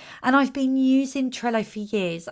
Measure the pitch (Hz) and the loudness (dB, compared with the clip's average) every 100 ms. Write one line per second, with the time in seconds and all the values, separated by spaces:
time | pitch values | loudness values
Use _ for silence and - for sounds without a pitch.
0 | - - 240 269 269 277 262 269 262 262 | -20 -6 2 2 2 0 0 2 4 4
1 | 269 277 262 - 240 226 214 214 208 214 | 2 -2 -4 -4 -2 -2 -2 -8 -4 -2
2 | 180 165 - | -2 -4 -8